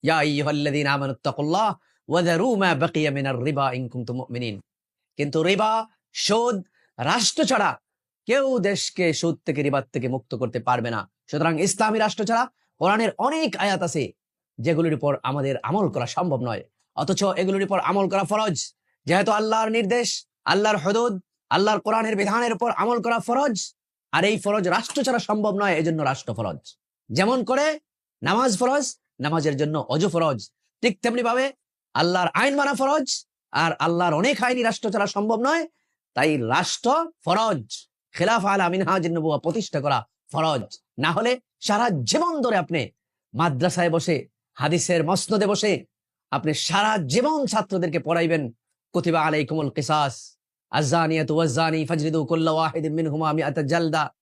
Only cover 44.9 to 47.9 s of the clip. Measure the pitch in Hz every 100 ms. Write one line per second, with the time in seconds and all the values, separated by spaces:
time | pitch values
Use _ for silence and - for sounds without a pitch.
44.9 | 175 151 190 - 214 196 208 208 160 -
45.9 | _ _ _ _ 135 156 151 - 190 208
46.9 | 214 143 165 277 311 262 214 - 190 170